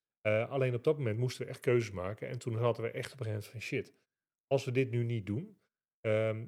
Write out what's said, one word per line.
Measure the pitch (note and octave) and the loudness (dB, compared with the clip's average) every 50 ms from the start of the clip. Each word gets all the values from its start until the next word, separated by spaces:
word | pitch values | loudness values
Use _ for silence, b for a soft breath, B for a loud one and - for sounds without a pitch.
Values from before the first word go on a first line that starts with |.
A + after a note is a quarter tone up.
| _ _ _ _ | _ _ _ _
Eh, | - G#2+ G#2+ A2 A#2+ A#2+ | 0 2 2 2 2 0
alleen | C3+ C3+ C3 B2+ A#2+ | 0 0 0 2 0
op | A#2 - | 2 2
dat | D#3 D#3 C#3+ | 2 2 2
moment | C3+ A2 G#2 A2+ | 2 0 0 2
moesten | B2+ B2 - - A#2+ | 0 0 -2 -4 -8
we | - | -8
echt | - - | -8 -2
keuzes | - C3+ A#2+ A#2+ A2+ G#2 | 2 4 4 4 4 0
maken | G2 F2+ F2+ F#2+ A2 - - - | -4 -4 -4 -4 -6 -6 -8 -8
en | B2+ B2 | -6 -6
toen | - B2 A2 | -4 -2 0
hadden | A#2 A#2+ A#2+ A2+ A2+ A2+ | 2 2 2 2 2 -2
we | A#2 | -6
echt | - C3 B2 - | -4 -6 -8 -8
op | - - | -6 -6
een | A#2 | -4
gegeven | A2 G#2+ G#2 G2+ - | -4 -4 -4 -6 -8
moment | - G#2+ - | -12 -10 -8
van, | - D3 A2+ | -4 -4 -4
"Shit, | - - - _ _ _ _ _ _ _ _ _ _ | -4 -6 -12 _ _ _ _ _ _ _ _ _ _
als | - C#3 C3+ - | 2 2 2 2
we | C3+ | 2
dit | A#2+ C3+ C3 A2+ | 2 2 2 2
nu | A#2 A#2+ A#2 | 2 0 0
niet | A#2 A#2 A2+ F#2 | 0 -2 -2 -2
doen," | G2+ G#2 C3+ F#3+ A3 - _ _ _ _ _ _ _ _ _ | -2 -2 -2 -4 -6 -12 _ _ _ _ _ _ _ _ _
ehm, | - A2+ G#2+ A2 A2 A2 G#2+ A2 A#2+ | 0 2 2 4 2 2 0 -2 -6